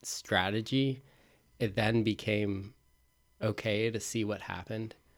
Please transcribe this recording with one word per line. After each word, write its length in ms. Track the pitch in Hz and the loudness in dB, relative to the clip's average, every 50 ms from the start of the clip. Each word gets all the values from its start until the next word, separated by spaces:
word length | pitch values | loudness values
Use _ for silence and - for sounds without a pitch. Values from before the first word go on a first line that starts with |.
strategy, 1000 | - - - - - - 107 92 92 98 104 113 110 - 131 135 135 135 131 131 - - - _ _ _ _ _ _ _ _ - | -12 -10 -10 -10 -2 2 4 4 4 4 0 0 -2 0 2 2 2 2 0 -4 -10 -20 -20 _ _ _ _ _ _ _ _ -2
it 160 | 120 104 98 | -2 -2 0
then 300 | 117 107 110 117 117 104 | 2 2 4 4 4 4
became 720 | 110 104 - - 110 107 104 104 101 98 95 98 104 - _ _ _ _ _ _ _ _ _ _ _ _ - | 4 0 0 0 0 2 2 2 0 -2 -4 -6 -10 -16 _ _ _ _ _ _ _ _ _ _ _ _ -4
okay 500 | 113 110 104 - - 110 101 104 113 117 | -4 -2 -2 -2 -2 0 0 2 0 0
to 80 | 113 104 | -2 -4
see 240 | - - - 113 104 | -6 -4 -2 -2 0
what 180 | 104 104 92 | -2 -2 -6
happened. 520 | - - 90 90 90 - 110 110 113 110 - - _ _ _ | -6 -8 -8 -8 -6 -8 -8 -8 -8 -8 -12 -18 _ _ _